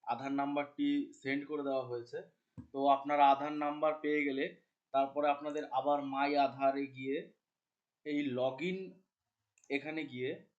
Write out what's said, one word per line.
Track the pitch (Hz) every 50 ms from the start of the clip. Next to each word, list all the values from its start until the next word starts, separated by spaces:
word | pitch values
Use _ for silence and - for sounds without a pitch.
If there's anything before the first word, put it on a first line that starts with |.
| _ 110 117
আধার | 120 135 135 139 139
নাম্বারটি | 139 143 143 147 143 143 - - 143 143 143 143 139 - - -
সেন্ড | - 135 139 143 143 139
করে | 151 147 139
দেওয়া | 139 135 135 127 123
হয়েছে। | 123 120 117 117 - 160 185 - _ _ _ _ _ - 123 _ -
তো | 135 139 143 139
আপনারা | 135 - 143 147 143 143 139 139
আধার | 139 143 151 151 151 147
নাম্বার | 147 147 147 156 156 151 151 -
পেয়ে | 147 151 151 143
গেলে | 143 135 135 135 - - - _ _ _ _ _ _ -
তারপরে | 135 139 135 135 147 147 147 143
আপনাদের | 147 147 151 147 151 143 - - 135
আবার | 135 143 147 143 139 139 135
মাই | 135 143 143 147 143 139
আধারে | 135 127 135 139 135 135 139 139 135 131
গিয়ে | 131 135 135 139 160 190 180 _ _ _ _ _ _ _ _ _ _ _ _ _ _ _ 151
এই | 147 147 147 139 123
log | 127 127 131 127 131 151 180
in | 185 190 190 - - - _ _ _ _ _ _ _ _ _ _ _ _ _ _ 139
এখানে | 139 139 156 156 160 151 135
গিয়ে | 127 123 127 131 165 190 - _ _